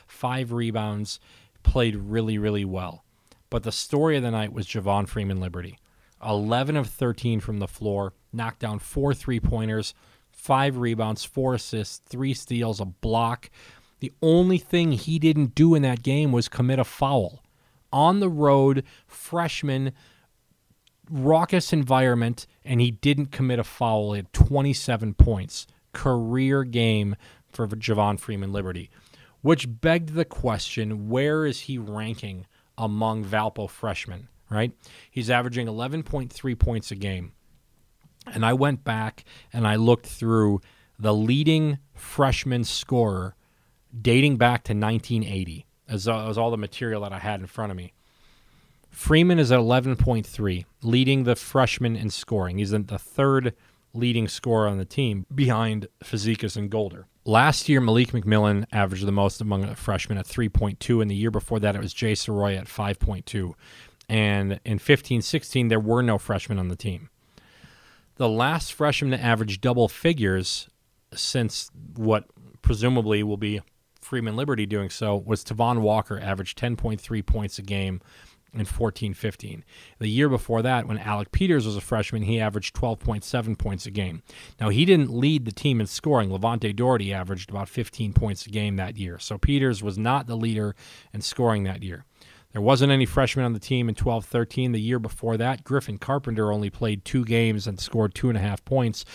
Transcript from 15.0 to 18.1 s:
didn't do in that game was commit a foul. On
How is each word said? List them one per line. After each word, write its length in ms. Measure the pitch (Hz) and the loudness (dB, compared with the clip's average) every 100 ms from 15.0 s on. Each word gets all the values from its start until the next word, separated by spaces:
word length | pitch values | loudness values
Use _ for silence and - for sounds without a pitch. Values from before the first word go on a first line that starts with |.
| - 160 | 0 2
didn't 380 | 160 151 139 143 | 4 4 2 6
do 180 | 165 | 6
in 80 | 156 | 6
that 220 | 135 120 | 4 0
game 260 | 135 139 151 | 0 2 2
was 180 | 120 - | 2 0
commit 300 | - 127 131 | 0 2 2
a 60 | |
foul. 580 | 127 - 139 139 90 - _ _ _ _ - | 0 0 0 2 0 -6 _ _ _ _ -4
On 280 | 139 160 | 2 4